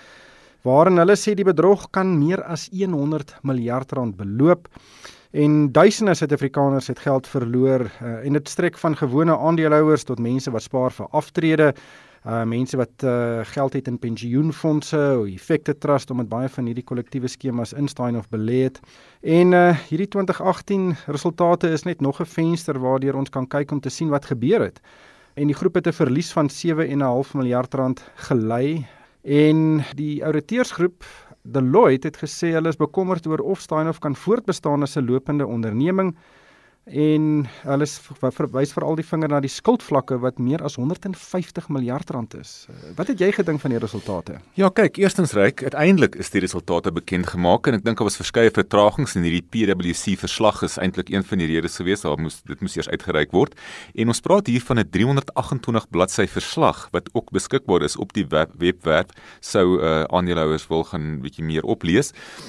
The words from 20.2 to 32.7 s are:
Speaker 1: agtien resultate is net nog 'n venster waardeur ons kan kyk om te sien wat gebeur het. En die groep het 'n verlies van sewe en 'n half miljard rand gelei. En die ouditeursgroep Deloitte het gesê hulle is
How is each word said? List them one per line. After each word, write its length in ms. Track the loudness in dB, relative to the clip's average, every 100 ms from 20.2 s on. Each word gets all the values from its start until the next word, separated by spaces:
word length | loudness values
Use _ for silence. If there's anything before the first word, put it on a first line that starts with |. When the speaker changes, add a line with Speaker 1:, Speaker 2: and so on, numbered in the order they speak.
| -2 -2
Speaker 1:
agtien 560 | 0 -2 -2 -2 0 -2 -6
resultate 640 | -4 -4 0 2 2 2
is 140 | 0
net 180 | -2 -2
nog 180 | -2 -2
'n 60 | -6
venster 540 | -2 0 0 -4 -4
waardeur 360 | 0 0 0 -2
ons 140 | -4
kan 180 | -6 -4
kyk 240 | -4 -2
om 80 | -4
te 100 | -6
sien 200 | -4 -2
wat 160 | -2 -2
gebeur 360 | -4 0 2
het. 200 | 0 -6 _ -20 -20 _ _ -4
En 100 | -2
die 80 | 0
groep 200 | 0 0
het 120 | -2
'n 40 |
verlies 400 | 0 0 0 -2
van 180 | -2 -2
sewe 380 | -2 -4 -2 -2
en 100 | 0
'n 40 |
half 320 | 0 0 -2 -2
miljard 380 | 0 0 -2
rand 300 | -2 -2 -4 -10 -16
gelei. 720 | -2 -2 0 0 -2 -4 -8 -16 _ _
En 640 | 0 4 6 6 4 2 -2 -6
die 300 | -6 -4 -2
ouditeursgroep 800 | -2 -2 -2 -2 0 -2 -2 -20 -20 -20 -20
Deloitte 680 | -6 -2 2 6 6 4 0
het 100 | -8
gesê 340 | -12 -4 -2
hulle 160 | 0
is 80 | 0